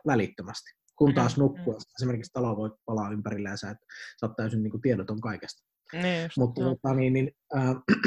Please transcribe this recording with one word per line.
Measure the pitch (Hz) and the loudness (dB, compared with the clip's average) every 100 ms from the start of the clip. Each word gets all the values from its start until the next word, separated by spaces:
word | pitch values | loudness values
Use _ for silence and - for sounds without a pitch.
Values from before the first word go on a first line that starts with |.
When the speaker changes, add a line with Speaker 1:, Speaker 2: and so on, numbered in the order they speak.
| 151 | 2
Speaker 1:
välittömästi. | 123 95 - 87 - - _ _ _ | 2 2 -4 -12 -12 -16 _ _ _
Kun | 147 | 4
taas | 123 120 143 | 6 4 4
Speaker 2:
Mm, | |
Speaker 1:
nukkuessa | 139 160 170 110 - | 2 2 -4 -4 -10
Speaker 2:
mm. | - | -4
Speaker 1:
esimerkiksi | 127 117 107 | -2 -2 -4
talo | 131 120 104 | -2 -2 0
voi | 107 - - | -4 -6 -4
palaa | 110 101 | -4 -2
ympärillä | 104 104 104 101 | -4 -4 -4 -6
ja | 101 | -6
sä, | 113 | -8
et, | 107 _ - - - | -12 _ -18 -18 -6
sä | 113 | -6
oot | - | -2
täysin | 107 110 | -2 0
niinku | 107 131 | -2 0
tiedoton | 131 104 95 110 | 2 2 0 -4
kaikesta. | 110 98 - - _ _ _ | -4 -8 -10 -16 _ _ _
Speaker 2:
Niin | 165 180 170 | -2 0 0
just, | 165 - | -2 0
Speaker 1:
Mutta | 120 120 | 0 2
Speaker 2:
joo. | 131 131 | 0 0
Speaker 1:
tota | 135 | 0
niin, | 131 131 | 2 4
niin, | 131 135 - _ 139 | 2 0 -4 _ 0
äh, | 127 131 - - | 0 0 2 4